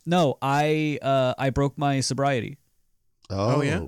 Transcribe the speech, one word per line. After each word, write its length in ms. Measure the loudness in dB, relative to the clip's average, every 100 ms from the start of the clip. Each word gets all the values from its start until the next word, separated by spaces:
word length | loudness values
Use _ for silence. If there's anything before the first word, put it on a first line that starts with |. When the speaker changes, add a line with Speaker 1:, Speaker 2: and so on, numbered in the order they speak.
| -2
Speaker 1:
no, 320 | 2 2 0
I, 560 | 0 2 2 2 0 -2
uh, 320 | 0 2 2 0
I 120 | -2
broke 260 | 0 -2 0
my 220 | 0 0
sobriety. 580 | -2 -2 0 0 -4 -10 _ _ _ _ _ _ -8
Speaker 2:
Oh. 280 | -2 0 2
Speaker 3:
Oh, 40 |
yeah? 200 | 0 -2